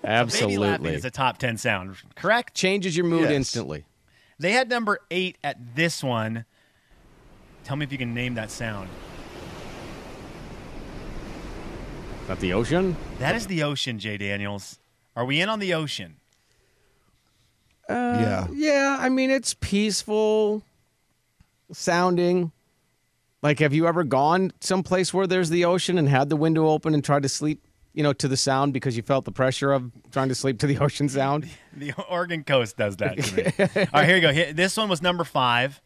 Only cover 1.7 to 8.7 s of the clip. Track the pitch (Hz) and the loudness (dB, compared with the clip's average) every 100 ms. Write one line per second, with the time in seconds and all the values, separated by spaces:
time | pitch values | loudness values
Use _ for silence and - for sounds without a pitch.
1.7 | 101 92 95 - - 180 233 - - 185 | -2 -4 -14 -20 -6 0 0 0 -2 0
2.7 | 202 185 160 175 165 160 147 131 120 69 | 0 0 0 2 4 4 2 0 -4 -6
3.7 | 76 - _ _ _ _ _ 170 240 254 | -10 -12 _ _ _ _ _ 0 2 2
4.7 | 240 214 196 _ 175 185 - 143 123 120 | -2 0 -2 _ -4 -4 -4 -8 -8 -8
5.7 | 120 165 - 135 117 110 113 117 _ _ | 0 0 0 -2 0 -2 -6 -10 _ _
6.7 | _ _ - _ - - - - - - | _ _ -20 _ -20 -20 -20 -20 -20 -8
7.7 | 139 143 135 120 117 123 120 107 - 117 | -6 -4 -4 -4 -4 -4 -4 -8 -8 -8